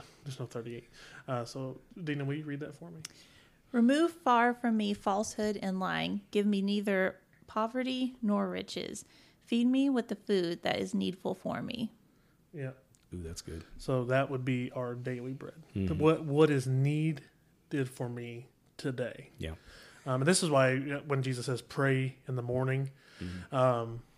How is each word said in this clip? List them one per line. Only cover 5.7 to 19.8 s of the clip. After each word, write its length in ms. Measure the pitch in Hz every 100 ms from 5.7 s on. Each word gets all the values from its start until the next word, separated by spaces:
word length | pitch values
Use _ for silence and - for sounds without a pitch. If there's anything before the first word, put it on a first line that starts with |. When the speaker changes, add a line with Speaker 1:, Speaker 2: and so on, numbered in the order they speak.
| 185
Speaker 2:
lying. 400 | 180 160 165 202 -
Give 140 | 208 202
me 140 | 202
neither 560 | 196 208 202 190 190 - _ _ -
poverty 680 | 220 226 254 254 254 254 254
nor 260 | 208 202 190
riches. 560 | 185 196 - - - - - - _ -
Feed 200 | 233 240
me 220 | 262 277
with 200 | 254 240
the 80 | 208
food 460 | - 196 170 170
that 160 | - -
is 160 | 190
needful 400 | 196 190 180 -
for 280 | 185 - -
me." 280 | - - 226 - _ _ _ _ _
Speaker 1:
Yeah. 200 | 160 131 - _ _ -
Speaker 3:
Ooh, 80 | 90
that's 180 | 82 82
good. 220 | - 80 - -
Speaker 1:
So 260 | - 127
that 260 | 120 131 135
would 140 | 135
be 260 | 127 127 127
our 220 | 127 123
daily 380 | 123 123 123 127
bread. 220 | 135 - - -
The, 80 | 101
Speaker 3:
Mm-hmm. 180 | 95 151
Speaker 1:
what, 260 | 156 156
what 260 | 156 143 156
is 160 | 139 131
needed 560 | 131 139 151 160 151 - _ _ _ - 147 127
for 200 | - 123
me 380 | 120 120 117 127 _ _ -
today? 540 | 143 123 117 - - -
Speaker 3:
Yeah. 140 | 80 80 - -